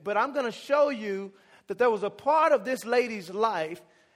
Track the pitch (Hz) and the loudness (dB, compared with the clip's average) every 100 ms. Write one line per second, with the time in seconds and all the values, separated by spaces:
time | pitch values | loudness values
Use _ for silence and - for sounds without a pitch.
0 | 160 208 269 277 240 - - 285 285 247 | -2 0 0 -2 -4 -6 0 2 2 0
1 | 214 196 196 - _ - - 190 240 208 | -6 -6 -8 -14 _ -16 -8 0 2 2
2 | 196 202 269 311 320 269 196 262 220 247 | -2 -2 2 4 4 4 0 -6 0 0
3 | 247 214 170 190 226 185 160 175 - _ | 0 -4 -8 -2 -2 0 -4 -8 -16 _
4 | _ | _